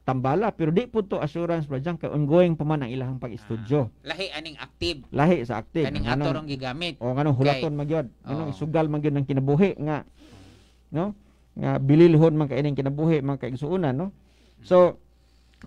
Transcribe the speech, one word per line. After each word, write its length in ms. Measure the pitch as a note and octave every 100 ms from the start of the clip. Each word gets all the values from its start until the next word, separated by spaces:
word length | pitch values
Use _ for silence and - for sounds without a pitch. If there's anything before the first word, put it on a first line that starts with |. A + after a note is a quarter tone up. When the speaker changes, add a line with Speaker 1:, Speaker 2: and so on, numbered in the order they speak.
Speaker 1:
tambala, 480 | - C3 C3 D#3+ A3
pero 220 | - D#3+
di 160 | F3 B3
po 160 | A3
to 160 | G3 F#3
assurance, 480 | D3 E3+ E3+ E3+ D3
bro, 100 | C3+
dyan, 220 | D3+ E3+
kay 80 | C3
ongoing 480 | D3 C#3+ E3+ F3+ D#3+
pa 80 |
man 160 | D3 D#3
ang 100 | B2
ilahang 300 | C3 B2+ C3
pag-estudyo. 720 | B2+ G2+ - A2+ G#2+ D3 A#2 -
Speaker 2:
Ah, 140 | C#3 E3
lahi 160 | F#3
aning 240 | D3+ D#3+ D3+
active. 480 | C3 _ E3+ D3+ A#2
Speaker 1:
Lahi 320 | B2+ D#3 F3
sa 160 | A#2+ A2
active. 240 | - E3 C#3
Speaker 2:
Kaning 220 | G2+ G#2+
Speaker 1:
Anong 160 | B2+
Speaker 2:
ato 60 | D3
rong 140 | D#3 D3+
gigamit. 480 | C#3 B2+ C3+ F3 C#3+
Speaker 1:
o, 140 | A#2+
anong 240 | B2+ D3+ B2+
Speaker 2:
Kay 60 |
Speaker 1:
hulaton 320 | C#3 C3+ D#3 D3
magyod. 320 | D3 D#3+ B2+ -
Anong 240 | - C#3 D#3
Speaker 2:
Oo. 60 | C3+
Speaker 1:
isugal 320 | D3+ D#3+ D#3
magyod 240 | D3+ D3+
ng 140 | C#3+ C3+
kinabuhi 480 | C#3 C3+ D3 G3 -
nga, 300 | D3 D3 - _ - - - - _ _ _
no? 240 | D3 G3 G3+ _ _ _
Nga 180 | - C#3 C#3
bililhon 560 | C3+ D3+ F3 D#3 E3
man 140 | D3+ D3
kay 160 | B2
ining 160 | D3 C3+
kinabuhi, 400 | C3+ C#3+ D#3+ D#3+
mga 240 | C3+ C#3
kaigsuunan, 480 | A#2+ B2+ D3 F#3 D#3+
no? 240 | B2+ F#3+ - _ _ _ _
So, 320 | A2 F3+ F3+ - _ _ _ _ _ _